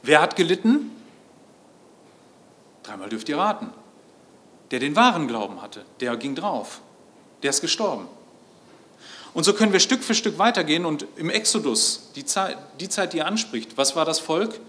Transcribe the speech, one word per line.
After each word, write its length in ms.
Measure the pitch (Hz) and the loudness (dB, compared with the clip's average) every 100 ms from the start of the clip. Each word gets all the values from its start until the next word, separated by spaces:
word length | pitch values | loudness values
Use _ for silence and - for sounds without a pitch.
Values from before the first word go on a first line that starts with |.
Wer 180 | 123 151 | 6 6
hat 140 | 180 | 6
gelitten? 560 | - 170 180 220 285 233 - - - - - - - - - - - - - - - - - - - | 2 0 2 4 2 0 -14 -20 -20 -20 -20 -20 -20 -20 -20 -20 -20 -20 -20 -20 -20 -20 -20 -20 -20
Dreimal 260 | - 101 101 | -16 -12 -8
dürft 200 | 110 131 | -8 -4
ihr 100 | 147 | 0
raten. 340 | 202 - 113 - - - - - - - - - - | 0 0 -8 -14 -20 -20 -20 -20 -20 -20 -20 -20 -8
Der 80 | 123 | -4
den 160 | 139 147 | 0 4
wahren 320 | 247 175 135 | 4 4 -2
Glauben 340 | 117 101 90 | -4 -6 -8
hatte, 220 | - 104 - - | -14 -16 -20 -6
der 160 | 123 120 | -4 -4
ging 180 | 139 | -6
drauf, 460 | 139 202 135 123 - - - - - - - | -4 -4 -4 -6 -14 -20 -20 -20 -20 -20 -4
der 60 | 139 | -2
ist 100 | 135 | 0
gestorben. 480 | 170 - 208 123 87 - - - - - - - - - - - - | -2 0 0 -2 -10 -18 -20 -20 -20 -20 -20 -20 -20 -20 -20 -20 -8
Und 120 | 170 | 0
so 80 | 165 | 2
können 200 | 202 214 | 4 4
wir 60 | 190 | 6
Stück 240 | - 254 | 4 2
für 120 | - | 0
Stück 240 | 220 214 160 | 0 0 2
weitergehen 480 | 220 220 156 160 175 | 2 2 2 0 0
und 200 | 151 - | -4 -6
im 160 | - 160 | -6 -2
Exodus, 800 | 220 220 226 143 110 - - - - | 0 0 0 0 0 0 -2 -10 -12
die 80 | |
Zeit, 340 | 139 202 190 - - - | -4 -2 -2 -6 -14 -14
die 80 | 185 | -6
Zeit, 240 | - 180 | -2 -2
die 60 | 165 | -2
er 80 | 156 | -2
anspricht, 500 | 220 - 120 - - | -2 -4 -6 -6 -2
was 180 | 139 | 0
war 100 | 165 | 2
das 140 | 160 156 | 0 0
Volk? 400 | - 160 220 - | 0 0 0 -4